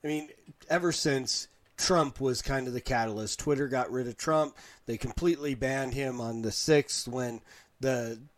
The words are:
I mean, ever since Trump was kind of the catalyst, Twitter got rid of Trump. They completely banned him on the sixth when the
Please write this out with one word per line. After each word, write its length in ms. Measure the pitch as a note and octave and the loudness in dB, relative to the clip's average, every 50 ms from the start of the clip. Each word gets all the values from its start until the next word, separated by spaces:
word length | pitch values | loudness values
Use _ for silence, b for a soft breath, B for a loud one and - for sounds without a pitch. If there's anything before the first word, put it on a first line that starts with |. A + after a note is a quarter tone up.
| - | -4
I 40 | |
mean, 220 | D3 D3+ D3+ D3+ D3 - - _ - - _ - - | -2 -4 -4 -6 -8 -18 -20 _ -20 -20 _ -4 0
ever 220 | D#3 F3 F3 F3 | 0 2 2 2
since 560 | D#3+ - - D#3 C#3 C3+ B2+ A#2 - - - - _ _ _ _ _ | 0 2 2 2 2 2 0 -2 -4 -4 -4 -8 _ _ _ _ _
Trump 420 | - - - F#3 E3+ D#3 C#3+ - - | -4 2 4 4 4 4 2 -2 -2
was 220 | C3+ C3 B2 - | 0 0 0 0
kind 260 | - - C#3 C3+ B2+ | -2 -2 -2 -2 -2
of 60 | B2+ B2 | -2 -6
the 80 | B2 | -4
catalyst, 560 | - - C3 A#2 A2+ A2+ G#2 G#2 G#2+ G#2 - | -2 0 0 2 2 0 -2 -4 -4 -6 -6
Twitter 300 | - - D3+ D3 C3+ C#3+ | -4 0 0 2 2 2
got 240 | C3 C3 B2+ B2 - | 0 0 0 0 0
rid 160 | A#2 B2+ B2 | -2 -4 -4
of 100 | A#2+ A2+ | -4 -6
Trump. 380 | - - D#3+ D#3 D#3 D3+ C#3+ - B B B B B B | -4 -2 2 2 2 2 0 -4 B B B B B B
They 100 | - A#2 | -6 -4
completely 560 | A2 - A#2+ - - F3 F3 E3+ C#3+ C#3+ D3 C3+ | -4 -4 -4 -2 2 2 2 2 2 0 -4 -2
banned 400 | A#2 C3 C3 C3+ C3+ C3+ C3 B2 | 0 0 0 0 0 -2 -2 -2
him 260 | C3+ C#3 C3 B2 B2 | -2 -2 -2 -2 -4
on 220 | A#2 A2+ A2+ A2+ | -4 -4 -4 -2
the 100 | A2+ A2 | -2 -2
sixth 560 | - - - - D#3 D3 C#3 - - - - | -2 -2 4 6 6 6 6 2 -4 -6 -4
when 340 | B2 B2 B2+ B2+ A#2+ A#2 A2 B B B B B B B _ | -4 -4 -4 -4 -4 -6 -8 B B B B B B B _
the 400 | C3 C3+ C3 A#2+ A#2 A#2 A#2 A2+ C3+ D3+ _ | 0 0 0 0 -2 -4 -8 -10 -12 -20 _